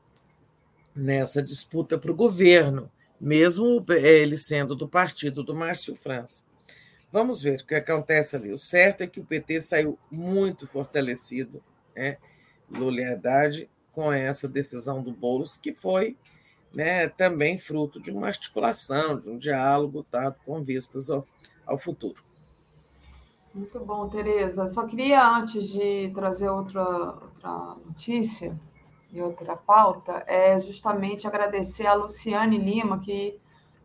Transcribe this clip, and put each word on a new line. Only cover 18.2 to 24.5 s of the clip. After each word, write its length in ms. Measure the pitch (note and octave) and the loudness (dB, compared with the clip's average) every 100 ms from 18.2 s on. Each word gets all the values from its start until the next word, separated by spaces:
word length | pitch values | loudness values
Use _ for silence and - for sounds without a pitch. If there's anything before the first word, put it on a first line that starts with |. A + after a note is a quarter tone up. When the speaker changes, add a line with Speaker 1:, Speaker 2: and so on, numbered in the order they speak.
| G3+ | -6
Speaker 1:
articulação, 920 | G3+ - G#3+ A3 A3+ - C3+ D#3 C#3 | -6 -6 -2 -2 -2 -2 -2 -2 -4
de 140 | G2+ | -8
um 60 | A#2+ | -8
diálogo, 680 | D3 C3+ C3+ C#3+ D3 C#3+ | -4 0 2 2 0 -6
tá, 280 | D3 B2 C3+ C3+ - | -6 -4 -4 -6 -10
com 160 | D#3 | -8
vistas 480 | C3+ C3 - C3+ C3+ | -4 -4 -4 -6 -4
ao, 160 | C#3+ C#3 _ - _ - | -4 -6 _ -20 _ -8
ao 120 | C#3+ | -6
futuro. 460 | - D#3+ A2 - _ _ _ _ _ _ _ _ - - - _ _ | -6 -8 -10 -12 _ _ _ _ _ _ _ _ -20 -20 -20 _ _
Speaker 2:
Muito 260 | G3 G3+ A#3+ | -16 -12 -12
bom, 300 | G#3 G#3 G3+ | -8 -6 -6
Tereza. 560 | G#3+ G#3 G#3 F#3+ | -4 0 0 0